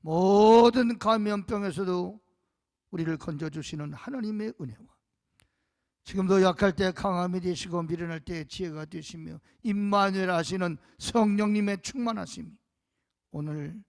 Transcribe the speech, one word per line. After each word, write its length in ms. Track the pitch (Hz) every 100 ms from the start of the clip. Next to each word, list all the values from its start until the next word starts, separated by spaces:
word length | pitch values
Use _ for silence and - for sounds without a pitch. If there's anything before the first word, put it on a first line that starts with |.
모든 960 | 160 160 185 202 214 226 240 240 240 233
감염병에서도 1200 | 208 220 208 208 180 214 202 156 190 180 180 214 _ _ _ _ _ _ _
우리를 260 | 180 165 160
건져주시는 800 | - 147 160 156 143 156 147
하나님의 600 | 143 - 269 214 214 214 -
은혜와 260 | 135 110 - _ _ _ _ _ _ _ _ _ _ _
지금도 380 | - 196 190 190
약할 340 | 190 175 202 165
때 160 | 190
강함이 480 | 175 202 180 180 185
되시고 420 | 180 175 190 175
미련할 360 | 165 170 170 160
때 240 | 143 170
지혜가 400 | 147 - 180 156
되시며 560 | 156 160 151 170 160 160 _ _
임마누엘 680 | 233 202 202 202 196 190 185
하시는 460 | 175 151 185 180 156 _ _
성령님의 840 | - 240 214 202 208 208 202 196
충만하심이 680 | - - 233 220 180 - - - _ _ _ _ _ _ _
오늘 520 | 147 151 151 147 185